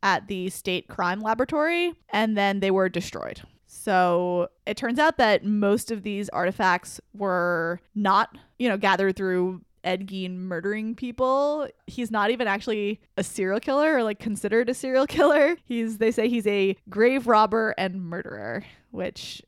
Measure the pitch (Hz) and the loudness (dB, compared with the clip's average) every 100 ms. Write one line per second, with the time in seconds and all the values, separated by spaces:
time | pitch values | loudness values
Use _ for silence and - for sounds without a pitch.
0 | 202 180 202 190 185 - 196 180 - - | 0 0 -2 -6 -6 -6 -4 -4 -6 -4
1 | 180 196 214 226 262 302 311 339 349 330 | -2 -2 -2 0 0 2 2 2 -2 -4
2 | - 214 220 208 202 196 190 190 185 180 | -4 0 2 2 2 2 2 2 2 -2
3 | - - - - - _ _ - 214 185 | -6 -8 -10 -12 -18 _ _ -8 2 4
4 | 180 175 180 175 175 _ - 208 240 247 | 4 4 0 -2 -4 _ -8 -4 -2 2
5 | 320 311 220 196 202 208 202 208 - 214 | 2 4 4 4 2 2 2 2 -2 -8
6 | 208 202 202 - 180 190 185 180 - - | -6 -6 -6 -2 -2 0 2 0 -2 -18
7 | - 202 196 180 175 170 165 180 _ 208 | -16 -6 -2 0 0 0 -2 -6 _ -2
8 | 196 196 - - _ - 240 196 196 190 | 2 2 2 -6 _ -4 -2 2 2 2
9 | 196 190 190 180 185 185 - _ 180 190 | 2 0 0 0 -2 -4 -16 _ -4 -4
10 | 196 190 185 180 185 170 196 214 220 226 | -6 -8 -8 -8 -8 -6 -4 -4 -6 -8
11 | 247 233 254 269 294 302 277 - - - | -8 -2 2 2 2 -2 -6 -10 -14 -8
12 | 214 220 208 240 220 196 - 214 202 214 | -4 0 0 0 0 -2 -2 -2 -2 -4
13 | _ - 190 - 185 202 - 277 311 285 | _ -6 -6 -2 -2 -2 0 2 2 2
14 | 220 208 226 202 202 226 240 254 262 262 | 0 -4 -6 -4 0 0 0 -2 0 2
15 | 277 320 302 302 294 339 - 233 226 208 | 2 4 4 6 4 0 -4 -4 -4 0
16 | 220 233 226 240 202 202 196 196 208 202 | 0 2 2 2 0 2 0 -2 -4 4
17 | 240 262 233 214 214 226 220 - 190 190 | 4 4 4 4 6 2 0 -2 -4 -4
18 | 170 175 - 107 104 131 - - _ - | -8 -8 -10 -10 -8 -8 -10 -20 _ -8
19 | 180 - - - | -8 -8 -14 -16